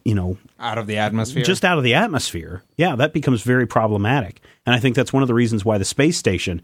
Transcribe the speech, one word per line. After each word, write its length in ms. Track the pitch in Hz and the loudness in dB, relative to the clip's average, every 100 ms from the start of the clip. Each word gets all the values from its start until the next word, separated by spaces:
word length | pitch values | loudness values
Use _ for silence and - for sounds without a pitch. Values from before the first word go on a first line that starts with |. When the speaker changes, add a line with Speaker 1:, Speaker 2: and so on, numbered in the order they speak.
| - | -2
Speaker 1:
you 100 | 101 | -2
know, 220 | 90 92 - - | -2 -6 -12 -12
Speaker 2:
Out 200 | 117 113 | -8 -6
of 100 | 104 | -4
the 100 | 107 | -2
atmosphere? 460 | 107 110 113 131 | -2 -2 -2 -2
Speaker 1:
just 220 | 123 185 185 | -2 0 0
out 120 | 165 | 2
of 60 | |
the 100 | 123 135 | 4 2
atmosphere. 680 | 233 151 - 85 80 90 - - | 2 -2 -4 -8 -10 -12 -8 -2
Yeah, 180 | 180 139 | 0 2
that 160 | 156 | 0
becomes 300 | 160 139 117 | 0 0 0
very 260 | 117 127 120 | 2 0 2
problematic. 720 | 123 110 104 104 139 95 - _ _ - | 2 2 2 0 0 -2 -10 _ _ 0
And 80 | |
I 60 | 120 | 2
think 160 | 131 123 | 2 2
that's 160 | 117 | 0
one 100 | 135 | 0
of 60 | 131 | 2
the 60 | |
reasons 320 | 117 120 113 101 | 2 2 0 0
why 120 | 104 | 0
the 60 | |
space 340 | 98 - 151 165 | 0 0 0 0
station 440 | - 90 95 82 | -2 -2 -2 -6